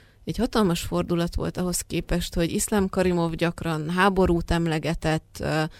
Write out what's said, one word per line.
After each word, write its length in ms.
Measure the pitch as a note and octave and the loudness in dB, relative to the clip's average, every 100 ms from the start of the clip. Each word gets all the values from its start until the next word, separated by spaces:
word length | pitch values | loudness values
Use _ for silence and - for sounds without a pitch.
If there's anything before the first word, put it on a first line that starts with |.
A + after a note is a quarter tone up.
| - _ | -20 _
egy 140 | - D#3+ | -8 -2
hatalmas 440 | B3 A#3+ G3 E3+ | 0 2 2 0
fordulat 540 | - F3 F3 E3+ F3 - | -2 -2 0 -2 -2 -2
volt 220 | E3 - | -4 -4
ahhoz 240 | F3+ F3 | -4 -4
képest, 520 | - E3 - F3 - | -4 -6 -2 -2 -2
hogy 180 | - E3+ | -2 0
Iszlám 380 | G#3+ - G#3 F#3+ | 0 0 0 2
Karimov 440 | - F#3 F3 E3+ | 2 2 2 0
gyakran 560 | D#3 E3+ E3+ E3 D#3 D#3 | 0 -2 -2 -4 -4 -2
háborút 640 | F3+ G3 F#3+ F3+ E3+ - | 2 4 6 4 4 2
emlegetett, 840 | E3+ E3 D#3 C#3+ D#3+ D#3+ D#3 - - | 0 2 0 -2 -2 0 -2 -4 -6
ö, 240 | C#3+ D3+ D#3 - | -2 0 -2 -6